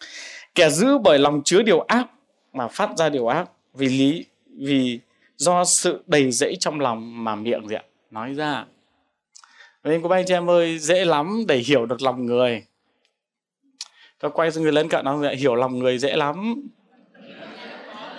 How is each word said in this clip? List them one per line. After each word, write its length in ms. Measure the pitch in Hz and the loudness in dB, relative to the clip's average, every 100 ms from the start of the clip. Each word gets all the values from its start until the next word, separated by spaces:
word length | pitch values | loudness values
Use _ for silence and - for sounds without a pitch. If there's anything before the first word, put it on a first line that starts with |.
| - - - - - | -20 -18 -18 -18 -6
Kẻ 160 | - 160 | 2 4
dữ 280 | 143 254 277 | 4 4 4
bởi 200 | 196 143 | 6 6
lòng 240 | 143 147 | 4 2
chứa 180 | 147 180 | 2 2
điều 180 | 226 165 | 4 2
ác 260 | - 226 254 _ _ _ _ | 2 0 -2 _ _ _ _
mà 160 | 135 117 | -8 -8
phát 280 | - 208 147 | -4 -4 0
ra 120 | 160 | 0
điều 180 | 143 117 | 2 0
ác, 240 | 151 180 _ _ | 0 -2 _ _
vì 140 | 131 135 | -4 -2
lý, 360 | 131 135 170 - _ _ | 2 2 0 -6 _ _
vì 540 | - 139 139 127 120 _ _ _ - | -12 -2 0 0 -4 _ _ _ -4
do 280 | 170 180 | 0 2
sự 380 | 180 - 180 147 - | 2 0 0 -2 0
đầy 240 | 151 131 | 2 2
dẫy 260 | 117 139 180 | 2 -2 -2
trong 200 | 175 151 | -4 -2
lòng 440 | 131 113 117 117 | -2 -4 -8 -8
mà 100 | 113 | -6
miệng 340 | 107 113 113 104 | -4 -4 -6 -6
gì 60 | |
ạ? 80 | 104 - _ _ | -10 -12 _ _
Nói 240 | 110 123 | -12 -10
ra." 300 | 139 151 131 95 _ _ _ _ _ _ - _ - - _ | -6 -6 -6 -10 _ _ _ _ _ _ -20 _ -20 -20 _
Nên 180 | 143 165 | -2 -2
cô 60 | 170 | 2
anh 180 | 185 175 | 0 2
chị 80 | |
em 160 | 180 175 | 0 4
ơi, 280 | 175 170 165 | 4 4 0
dễ 260 | 151 185 | 0 2
lắm 400 | 180 151 160 220 208 | 2 0 0 -4 0
để 80 | 131 | 0
hiểu 300 | 117 135 117 | 2 0 0
được 160 | 117 | -2
lòng 240 | 131 123 120 | -2 -2 -2
người. 380 | 120 123 110 - _ _ _ _ _ _ _ _ _ _ - - _ - _ | 0 0 0 -8 _ _ _ _ _ _ _ _ _ _ -20 -20 _ -20 _
Tôi 120 | 147 | -6
quay 200 | 160 165 | 0 0
sang 120 | 156 | 0
người 100 | 156 | 2
lân 160 | 147 160 | 2 2
cận 160 | 165 | 0
nói: 320 | 135 147 143 131 | -2 -2 -2 0
"Hiểu 180 | 139 | 2
lòng 240 | 117 127 127 | 2 0 0
người 200 | 127 123 | 0 0
dễ 180 | 131 160 | 0 0
lắm." 460 | 147 175 220 233 226 _ _ _ _ _ - - - - - - - - - | -2 -2 -6 -6 -10 _ _ _ _ _ -20 -20 -20 -18 -18 -18 -18 -18 -16